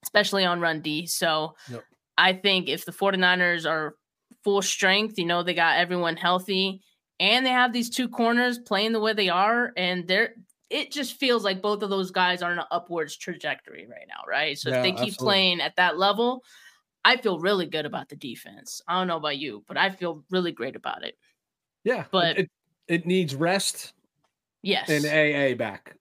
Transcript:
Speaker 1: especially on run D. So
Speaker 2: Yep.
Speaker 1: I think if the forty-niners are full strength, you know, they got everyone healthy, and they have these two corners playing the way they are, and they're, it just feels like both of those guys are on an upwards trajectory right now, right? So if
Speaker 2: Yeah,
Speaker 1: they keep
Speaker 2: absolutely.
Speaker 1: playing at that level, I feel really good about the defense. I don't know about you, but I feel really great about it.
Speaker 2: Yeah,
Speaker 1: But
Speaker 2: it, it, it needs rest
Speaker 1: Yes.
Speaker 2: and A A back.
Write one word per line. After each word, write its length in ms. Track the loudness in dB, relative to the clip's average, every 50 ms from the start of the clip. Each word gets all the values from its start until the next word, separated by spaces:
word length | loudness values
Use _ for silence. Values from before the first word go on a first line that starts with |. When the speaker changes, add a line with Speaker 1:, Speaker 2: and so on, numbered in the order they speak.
| -6
Speaker 1:
especially 420 | 0 0 2 2 2 2 0 2
on 160 | 2 0 0
run 180 | 0 -2 -2 -2
D. 240 | -4 -4 -4 -4 -4
So 500 | -4 -4 -2 0 0 0 0 -2 -6 -8 -14 -16 -14
Speaker 2:
Yep. 140 | -14 -14 -14 _ _ _ _ _ _
Speaker 1:
I 140 | 4 4 4
think 380 | 4 2 2 2 2 2 0 -2
if 160 | -4 -4 -6
the 80 | -8 -4
forty-niners 720 | -2 0 0 2 4 4 4 4 4 2 2 2 0 0
are 300 | -2 -2 -2 -2 -6 -8 _ _ _ _ _ _ _ _ _ 0
full 180 | 0 2 2
strength, 580 | 2 0 0 2 2 4 4 2 2 -2 -4 -4
you 60 | -2
know, 180 | 0 0 0 0
they 100 | 0 0
got 260 | 2 4 4 4 4
everyone 360 | 2 0 0 -2 0 -2 -2
healthy, 680 | 0 0 0 0 0 0 -2 0 0 0 -2 -4 -8 _ _ _ _ _ _ _ 0
and 260 | 2 2 4 4 2
they 40 | 2
have 240 | 2 2 2 2 2
these 160 | -2 -4 -2
two 180 | -2 -4 -4
corners 500 | -2 -2 0 2 2 4 2 2 0 0
playing 360 | -4 -4 -2 0 0 2 0 0
the 80 | 0
way 100 | 0 0
they 160 | 0 2 0
are, 460 | 2 2 2 2 2 2 2 0 -2 -2
and 320 | -2 -2 -2 -2 -2 0
they're, 260 | 0 2 2 2 0 -4 -12 -20 _ _ _ _ -6
it 220 | -4 -4 -4 -4 -6
just 260 | -6 -6 -6 -4 -2
feels 240 | 0 2 2 2 2
like 180 | -2 -2 -2
both 220 | -2 -2 -2 -2 -2
of 60 | -2
those 200 | -2 -2 -2 -2
guys 320 | 0 0 2 2 2 0
are 120 | -2 -4 -4
on 60 | -4
an 60 | -4 -4
upwards 460 | -4 -4 -4 -4 -6 -6 -6 -6 -8
trajectory 680 | -12 -10 -10 -10 -6 -6 -6 -6 -6 -10 -18 -20 -20 -20
right 220 | -20 -20 -20 -20
now, 160 | -18 -16 -14 -8
right? 320 | -4 -2 -2 -2 -2 -4
So 120 | -4 -4 -2
if 60 | 0
Speaker 2:
Yeah, 60 | 0
Speaker 1:
they 100 | 0 0 0
keep 60 | -2 -4 -4
Speaker 2:
absolutely. 160 | -4 -2 2
Speaker 1:
playing 360 | 2 4 6 4 4 2 2
at 140 | -2 -2 2
that 220 | 2 2 2 2
level, 480 | 2 2 2 2 2 2 0 0 -4 -8 _ -20 -20 -20 -20 -20 _ _ _ _ _ 4
I 140 | 4 4
feel 200 | 4 2 0 0
really 280 | 2 2 2 2 2 0
good 200 | -2 -4 -4 -4
about 220 | -4 -6 -8 -10
the 80 | -10 -14
defense. 680 | -12 -12 -12 -12 -12 -16 -20 -20 -20 -16 -14 -14 -10 -6
I 100 | -2 -2
don't 100 | 0 0
know 100 | 0 -2
about 200 | -2 -2 -4 -4
you, 280 | -4 -6 -8 -10 -10 -12
but 80 | -6 -2
I 120 | 0 0 0
feel 340 | 0 -2 -6 -6 -6 -8 -6 -2
really 240 | -2 0 0 0 -2
great 240 | -4 -6 -8 -8
about 260 | -8 -8 -8 -8 -8 -10
it. 140 | -12 -14 _ _ _ _ _ _ _ _ _ _ _ _ _ -2
Speaker 2:
Yeah, 220 | -2 -2 -2 -2 -2
Speaker 1:
But 260 | 0 2 2 2 2
Speaker 2:
it, 120 | 0 -2 -4 _ _ _ _ _ _ _
it, 140 | -2 -2 0
it 40 | 2
needs 300 | 2 2 2 2 0 0
rest 560 | 0 0 2 2 2 0 -2 -4 -6 -10 -16 -18 _ _ _ _ _ _ _ _ _ _ _ _ _ -2
Speaker 1:
Yes. 260 | 0 0 0 0 0
Speaker 2:
and 160 | 0 2 2
A 460 | 2 4 4 4 4 4 2 2 2
A 20 | 0
back. 400 | 0 -4 -6 -8 -10 -16 -20 -18 _